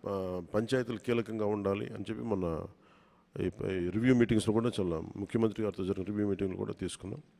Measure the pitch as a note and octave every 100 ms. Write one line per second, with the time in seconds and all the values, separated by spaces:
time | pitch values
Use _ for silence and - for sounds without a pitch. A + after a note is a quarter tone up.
0 | - G2 F#2 F2+ E2+ G#2+ A2+ C3 A#2+ A2+
1 | - A#2 G#2+ A2 G#2 G#2+ G2 G2 - G#2
2 | G2+ A2+ A#2 G2+ F2+ D#2+ - - _ -
3 | _ _ _ - F#2 - G2 F#2+ F2 F#2+
4 | B2 B2 A#2 A2 G#2 G#2+ A#2 - F2+ D#2+
5 | E2 - G2+ A#2 A2+ G2+ G#2+ F2+ F#2 G2
6 | F#2+ G#2 G#2 F#2+ G2 F#2 G#2 - F#2 -
7 | F#2+ F#2 -